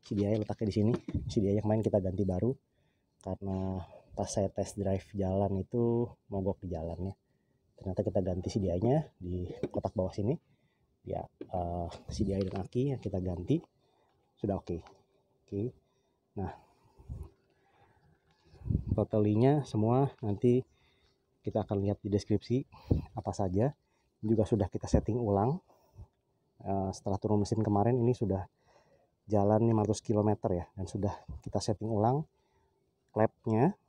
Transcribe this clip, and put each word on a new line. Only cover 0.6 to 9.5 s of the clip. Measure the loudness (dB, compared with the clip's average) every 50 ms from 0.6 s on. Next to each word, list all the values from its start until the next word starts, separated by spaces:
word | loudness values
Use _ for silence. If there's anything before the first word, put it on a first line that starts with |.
| -2
di | 0 2
sini. | 2 2 4 2 0 -4 -4 -6 -6 -6 -2
C | -2 0
D | 2 2 2
I | 0 2
yang | 0
kemarin | 0 2 2
kita | 2 2 2 0
ganti | 0 -2 -2 0
baru | 0 0 0 0 -2 -2 -4 _ _ _ _ _ _ _ _ _ _ _ _ -10
karena | -10 -8 -8 -6 -6 -4 -4 -4 -4 -6 -6 -8 -12 -16 -20 _ _ -8 -8
pas | -6
saya | -4 -2 -2 -2 -2
test | -2 -4 -6 -6 -6
drive | -6 -2 -2 -2 -2 -4 -8 -6
jalan | -4 -2 0 0 0 0 0 0 -4 -6
itu | -4 -2 -2 0 0 0 0 -2 -4 -8 _ _ _ -6
mogok | -4 -2 -4 -4 _ -8
di | -8 -8
jalan | -6 -6 -8 -8 -6 -8
ya. | -8 -8 _ _ _ _ _ _ _ _ _ _ _ _ -10
Ternyata | -8 -6 -2 0 -2
kita | 0 0 0 0
ganti | 0 -2 -2 -4 -2
C | -2 0
D | 0 0 0
I-nya | 0 2 2 2 2 0 -2 _
di | _ -10 -6 -6 -6 -6 -6